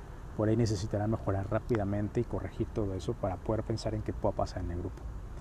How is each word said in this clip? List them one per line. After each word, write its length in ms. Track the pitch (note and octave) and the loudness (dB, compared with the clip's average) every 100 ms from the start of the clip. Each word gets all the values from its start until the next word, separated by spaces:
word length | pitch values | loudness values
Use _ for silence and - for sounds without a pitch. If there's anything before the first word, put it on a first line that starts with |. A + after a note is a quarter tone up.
| - - - - | -10 -12 -6 2
Por 140 | G#2+ | 4
ahí 80 | A2+ | 6
necesitará 500 | A2 G2+ G2+ G#2 G#2+ | 4 2 0 0 2
mejorar 420 | A2 - G2 G2 | 2 2 0 0
rápidamente 720 | A2 - A2+ G2 G2+ G#2 B2 | 0 2 2 2 0 0 0
y 40 | A#2 | 0
corregir 420 | G2 F#2 - A2 | -2 -2 -2 -2
todo 200 | A2+ G2+ F#2+ | 0 0 0
eso 180 | - | -2
para 240 | A#2 G2 F2+ | 0 0 0
poder 260 | - G#2+ | 0 0
pensar 320 | - A2+ A2 G#2+ | 0 -2 0 -2
en 60 | |
qué 100 | - | -2
pueda 240 | G#2+ G#2 - | 0 0 2
pasar 280 | G2+ - | 0 0
en 80 | F2 | -2
el 80 | F2 | -2
grupo. 220 | F2+ - - - - - | -4 -6 -8 -8 -8 -8